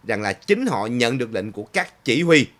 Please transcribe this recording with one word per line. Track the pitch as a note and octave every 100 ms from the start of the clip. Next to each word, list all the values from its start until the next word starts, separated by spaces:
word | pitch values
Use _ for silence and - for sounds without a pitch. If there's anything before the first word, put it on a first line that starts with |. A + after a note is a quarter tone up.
rằng | G#2+ G#2
là | G#2
chính | G2 - G3+ B3+
họ | A#2+ A2
nhận | B2 A#2 B2+
được | A#2
lệnh | A2 G#2
của | G#2
các | G#2 G#3 - _ -
chỉ | B2
huy | E3+ D#3+ A#2+